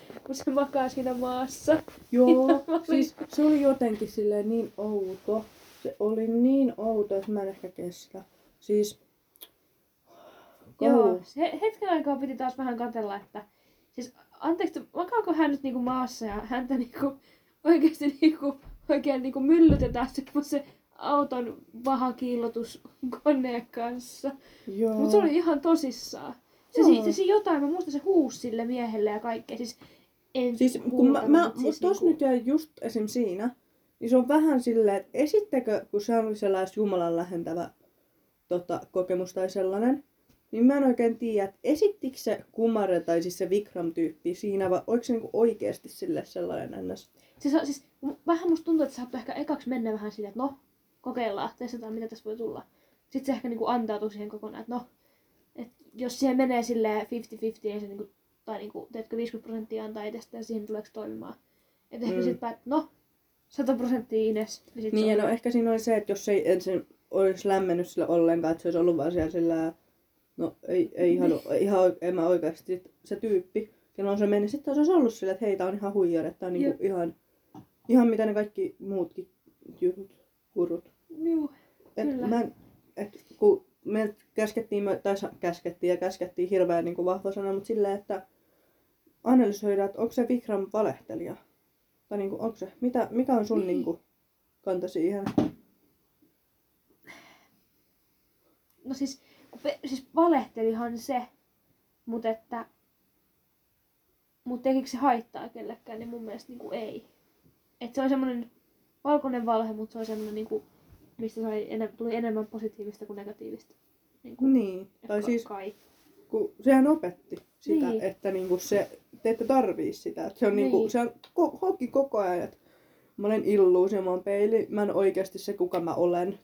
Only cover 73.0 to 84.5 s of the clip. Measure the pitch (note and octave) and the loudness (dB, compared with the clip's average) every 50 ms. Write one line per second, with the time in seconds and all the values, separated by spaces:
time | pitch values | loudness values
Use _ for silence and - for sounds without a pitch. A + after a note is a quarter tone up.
73 | _ - G#3 G3+ - A3+ G#3 F#3 F3+ - - G#3+ G#3+ - _ _ _ _ _ - | _ -10 -8 -6 -2 0 0 0 0 -2 -4 -6 -6 -6 _ _ _ _ _ -4
74 | G3 G3+ G3+ G3+ G#3 G3+ G3+ G#3 G#3 G#3 A#3+ C#4+ - D4+ C#4 D4 D4+ D#4+ F#4 F4 | -2 -2 0 2 2 2 4 2 2 0 -4 -6 -4 -2 2 2 4 6 6 6
75 | C4 A3+ - - - F#3+ F#3+ G3 A#3 G#3 F#3+ F#3+ F3+ F#3+ F#3+ G3+ G3+ G3 G3+ G#3 | 4 4 2 -2 -4 -4 -4 -2 -2 -2 -2 0 -2 -4 -4 -4 -6 -2 0 2
76 | F#3 E3+ E3+ E3 D3+ D#3+ E3 - - F#3 F3 - - - - - - F#3+ G3 F3+ | 2 2 2 0 -2 -2 -6 -8 -8 -6 -2 0 0 0 0 -2 -2 -2 -2 -2
77 | E3+ E3+ E3 - _ _ _ _ _ _ - - - _ _ _ _ - A#3 B3+ | -4 -4 -6 -10 _ _ _ _ _ _ -20 -20 -20 _ _ _ _ 4 6 6
78 | A#3+ A#3 A3 G#3+ A3 G#3+ G#3 G#3+ G#3+ G#3 - - F#3+ - - - F3+ G3 G3 F#3+ | 6 6 4 2 0 0 0 -2 -4 -4 -4 -6 -6 -6 -6 -10 -10 -6 -4 -4
79 | F3 E3+ - - F3+ - _ _ _ _ _ _ _ - E3+ - F3+ F3+ F#3 G3 | -4 -6 -8 -12 -16 -16 _ _ _ _ _ _ _ -20 -8 -4 -2 -2 -2 -4
80 | G3 G3 _ _ _ _ _ _ _ _ _ G3+ F3 E3+ E3 E3+ - _ _ _ | -10 -18 _ _ _ _ _ _ _ _ _ -4 -2 -2 -2 -6 -8 _ _ _
81 | _ _ E4 D#4 D#4+ E4 E4 D#4+ D4+ C#4+ - _ _ _ _ _ _ _ _ - | _ _ -10 -4 -2 0 0 0 -2 -4 -8 _ _ _ _ _ _ _ _ -4
82 | A3 D4 C4+ B3+ B3 G#3+ A#3 A#3+ - - - - - - _ _ _ _ _ - | -4 -2 -2 -2 -2 0 0 0 0 -2 -6 -14 -20 -20 _ _ _ _ _ -10
83 | G#3 G#3 - - - _ - - G#3+ G#3 F#3+ - - _ _ _ _ - G#3 A3 | -10 -10 -12 -18 -20 _ -2 4 6 6 6 6 2 _ _ _ _ -4 -2 -2
84 | A3 G#3 G#3 - _ _ _ - G#3+ G#3+ | -2 -2 -6 -10 _ _ _ -4 -4 -2